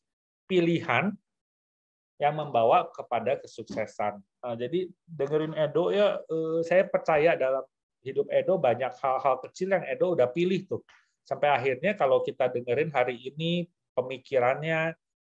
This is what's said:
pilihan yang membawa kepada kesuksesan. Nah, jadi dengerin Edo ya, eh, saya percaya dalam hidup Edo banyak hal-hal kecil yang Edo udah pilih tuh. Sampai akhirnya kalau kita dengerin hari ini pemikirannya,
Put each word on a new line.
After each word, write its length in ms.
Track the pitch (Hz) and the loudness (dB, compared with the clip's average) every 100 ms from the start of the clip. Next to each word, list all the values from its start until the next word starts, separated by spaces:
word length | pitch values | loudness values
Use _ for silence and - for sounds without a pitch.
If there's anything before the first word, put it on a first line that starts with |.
| _ _ _ _ - | _ _ _ _ -2
pilihan 640 | 180 170 160 - 123 196 202 _ _ _ _ _ _ _ _ _ - | 2 2 0 2 2 0 -4 _ _ _ _ _ _ _ _ _ -2
yang 160 | 147 151 | -2 0
membawa 560 | 147 120 117 175 170 | 0 2 6 4 2
kepada 480 | - - 120 113 143 | -8 -6 -2 -2 -4
kesuksesan. 800 | - - 110 110 104 - 104 101 | -6 -16 -10 -6 -6 -4 -4 -6
Nah, 360 | - _ 123 117 | -14 _ -8 -6
jadi 320 | 123 175 180 - - | -4 -4 -6 -12 -14
dengerin 480 | 156 139 156 156 156 | -6 -2 -2 -2 -2
Edo 400 | 147 147 175 196 | 0 0 0 2
ya, 240 | 202 - | 2 0
eh, 400 | - 160 160 165 165 | -4 -4 -2 -2 2
saya 160 | 180 | 2
percaya 560 | 190 185 180 156 165 131 | 2 -2 0 4 4 2
dalam 240 | 131 135 - _ _ _ | 0 -2 -6 _ _ _
hidup 240 | 131 135 - | -8 -4 0
Edo 320 | 139 135 185 | 0 2 2
banyak 320 | 131 113 123 - | 2 2 -2 -2
hal-hal 400 | 135 127 139 127 - | -2 0 0 0 -4
kecil 240 | - 185 | -6 -2
yang 160 | 185 135 | -2 -2
Edo 240 | 131 175 | -2 0
udah 160 | 160 123 | 2 0
pilih 400 | 170 180 190 - | 2 0 0 -4
tuh. 160 | 110 - _ _ _ | -10 -10 _ _ _
Sampai 320 | - 135 147 131 | -10 0 2 2
akhirnya 400 | 135 127 185 202 | 0 0 -2 0
kalau 240 | 139 127 | 2 2
kita 320 | 131 127 127 | 0 -2 -2
dengerin 400 | 123 120 123 160 | -2 -2 -2 0
hari 240 | 135 127 123 | 0 0 -2
ini 480 | 127 147 165 175 170 _ _ - | -10 -6 -2 -2 -4 _ _ -6
pemikirannya, 960 | 127 131 - 135 123 139 160 160 160 165 _ _ _ | -4 -6 -2 2 2 0 -2 -2 -2 -6 _ _ _